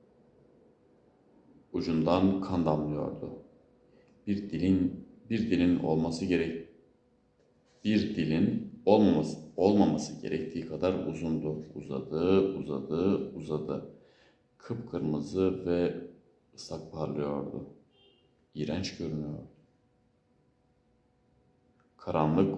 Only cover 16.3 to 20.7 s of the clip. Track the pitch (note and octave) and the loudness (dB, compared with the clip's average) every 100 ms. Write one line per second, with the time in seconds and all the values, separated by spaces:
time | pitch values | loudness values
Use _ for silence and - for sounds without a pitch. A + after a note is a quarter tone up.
16.3 | _ _ - - E2 D#2+ D#2+ D2+ C#2+ D2 | _ _ -20 -12 -12 -10 -6 -4 -4 -4
17.3 | C#2+ C#2+ - - - _ _ _ _ _ | -4 -6 -10 -12 -18 _ _ _ _ _
18.3 | _ _ D2+ D2 E2 G2 - E2 D2+ D2 | _ _ -8 -6 -4 -6 -6 -6 -6 -6
19.3 | D2+ - - _ _ _ _ _ _ _ | -10 -14 -20 _ _ _ _ _ _ _
20.3 | _ _ _ _ | _ _ _ _